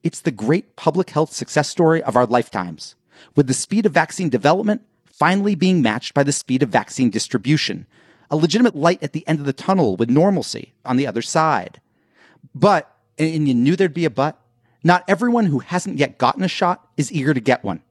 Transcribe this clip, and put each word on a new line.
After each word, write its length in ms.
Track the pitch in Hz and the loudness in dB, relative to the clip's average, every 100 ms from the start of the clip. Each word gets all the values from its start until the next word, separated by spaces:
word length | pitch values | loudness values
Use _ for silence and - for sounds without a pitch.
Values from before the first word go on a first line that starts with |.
It's 200 | 170 - | -6 -4
the 80 | 269 | -8
great 460 | 104 107 170 - - | -4 -4 -4 -8 -4
public 340 | - 160 185 | -4 -2 -4
health 240 | 147 156 | -2 -4
success 340 | - 120 - 147 | -6 -4 -2 -2
story 340 | - 165 165 | 0 2 2
of 140 | 131 113 | 0 0
our 80 | |
lifetimes, 680 | 120 120 117 104 90 78 - _ _ _ - - | 2 0 -2 -6 -8 -10 -18 _ _ _ -4 0
with 120 | 131 | 0
the 40 | |
speed 320 | 131 - 202 | -2 -2 0
of 80 | 208 | 2
vaccine 380 | 151 160 - 175 | 2 0 -2 -2
development 500 | 120 143 185 214 214 _ _ | 2 2 2 0 -2 _ _
finally 500 | _ _ 156 196 196 | _ _ 0 2 0
being 280 | 185 185 185 | 0 2 4
matched 320 | 117 107 - | 2 -2 -4
by 80 | - | -2
the 100 | 139 | 0
speed 300 | 135 - 127 | -2 -2 -2
of 80 | 131 | 2
vaccine 400 | 117 104 - 123 | 0 -2 -2 0
distribution, 760 | 104 - 113 123 151 - 85 - _ _ _ _ | 0 -4 -4 0 0 0 -8 -12 _ _ _ _
a 60 | 151 | 0
legitimate 380 | 160 190 247 | 0 2 2
light 280 | 151 160 180 | 2 0 0
at 100 | 147 | -4
the 160 | 151 - | -8 -4
end 120 | 156 | -2
of 40 | |
the 80 | 143 | -2
tunnel 420 | 135 - 190 127 | -4 -2 0 0
with 140 | 92 117 | 0 0
normalcy 640 | 135 190 185 - - - _ - | 2 2 0 -4 -10 -14 _ -4
on 100 | 127 | -2
the 100 | 139 | -2
other 140 | 110 | -4
side. 600 | - 165 160 120 90 - _ _ _ _ _ _ - | -4 0 0 0 -4 -18 _ _ _ _ _ _ -20
But, 360 | 131 190 180 - _ _ - | 0 4 2 0 _ _ -2
and 280 | 160 160 147 | -2 0 2
you 60 | |
knew 240 | 120 131 180 | 2 2 2
there'd 160 | 185 | 0
be 140 | 147 160 | 0 -4
a 40 | |
but, 300 | 113 143 - _ _ _ _ | -2 -4 -4 _ _ _ _
not 220 | 160 180 - | 2 2 2
everyone 380 | 196 240 240 | 0 2 2
who 140 | 202 135 | 2 0
hasn't 400 | - 180 196 170 | -2 -6 -4 -4
yet 180 | 139 - | -4 0
gotten 260 | - - | -2 0
a 60 | 185 | -4
shot 400 | - 180 180 _ - | 0 -2 -2 _ -6
is 160 | 139 | -4
eager 220 | 160 131 | -2 0
to 60 | 135 | 0
get 220 | 113 123 | 2 0
one. 200 | 101 82 _ | -2 -8 _